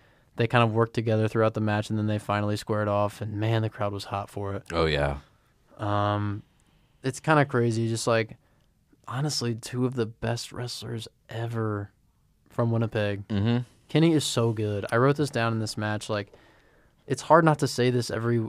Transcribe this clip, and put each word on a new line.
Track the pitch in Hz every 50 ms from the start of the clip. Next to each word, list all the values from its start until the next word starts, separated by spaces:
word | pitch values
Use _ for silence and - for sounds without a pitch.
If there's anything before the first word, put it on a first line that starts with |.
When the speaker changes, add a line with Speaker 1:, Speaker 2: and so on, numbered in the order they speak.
| _ _ _ _ _ _ _
Speaker 1:
They | - 117
kind | - - 120 117
of | 110 107
worked | 113 117 113 -
together | 120 110 117 110 110 110 107
throughout | - 113 110 113 -
the | 110
match, | 107 104 104 107 107 -
and | 110
then | 107 104
they | 107 107 104
finally | - - 101 104 104 104 104
squared | 101 - - 107 107 107 104
off, | 101 104 104 104 - -
and | 107 107 101 101
man, | 107 113 117 110
the | 110 107
crowd | - - 104 101 101
was | 98 -
hot | - - 101 101 -
for | - 101 101 98 98
it. | 95 - - 85
Speaker 2:
Oh, | 82 82
yeah. | 80 73 71 71 71 69 69 - _ _ _ _ _ _ _ _ _ -
Speaker 1:
Um, | - 107 104 104 104 104 104 104 104 104 101 101 107 - _ _ _ _ _ _ _ _ _ _ _ -
it's | 131 123 -
kinda | - 156 160 147 139
crazy, | 147 - 120 117 117 110 113 117 113
just, | 113 113 -
like, | 123 113 113 110 - - - _ _ _ _ _ _ _ _ _ _ _ _ _
honestly, | - 120 131 147 151 139 - 120 120 113
two | 113 - - - 123 127
of | 123 131
the | 123 113
best | 107 113 _ - 117 117 117 - -
wrestlers | 98 104 123 120 - - - 120 120 113 110 - - _ _ -
ever | 113 113 117 117 117 113 110 107 104 101 101 - - _ _ _ _ _ _ _ _ _ _ _
from | - - 120 117
Winnipeg. | 113 113 117 110 - 110 104 101 101 98 101
Speaker 2:
Mm-hmm. | - 107 98 101 117 120 123 120 - _ _ _
Speaker 1:
Kenny | - - 151 160 170 156
is | 147 -
so | - - 127 117 117
good. | 110 110 107 104 104 101 101 -
I | 117
wrote | 117 127 139 143
this | 143 147 139
down | - 120 113 113 113
in | 110
this | 110 107 -
match, | 107 107 107 107 107 - -
like, | 107 104 101 - - - - - _ _ _ _ _ _ _ _ _ _ _
it's | - 131 -
hard | - - 156 170 165
not | 160 151 -
to | 143
say | 127 - - 120 127
this | 123 123 117 -
every, | - 110 113 120 120 117 110